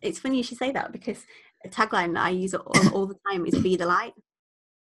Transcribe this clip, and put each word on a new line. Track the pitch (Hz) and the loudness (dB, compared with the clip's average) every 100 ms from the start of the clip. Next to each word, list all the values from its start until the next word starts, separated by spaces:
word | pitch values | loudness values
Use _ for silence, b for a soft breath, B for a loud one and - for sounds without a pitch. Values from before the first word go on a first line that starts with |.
it's | 196 - | -6 -4
funny | 269 262 | 0 0
you | |
should | 240 240 | -2 -4
say | 254 | -4
that, | 262 - | -2 -6
because | - - 208 - b b _ | -8 -8 -10 -12 b b _
a | 190 | -14
tagline | - 220 214 170 165 | -2 2 2 0 0
that | 175 | 0
I | |
use | 185 190 180 | 0 -2 -4
all, | - - 190 | 0 4 4
all | 196 196 | 4 -2
the | 196 - | -4 -4
time | 180 170 | -2 0
is | - | 2
"Be | 185 180 | 2 0
the | 175 | 2
light." | 180 233 - _ _ _ _ _ _ _ | 0 0 -12 _ _ _ _ _ _ _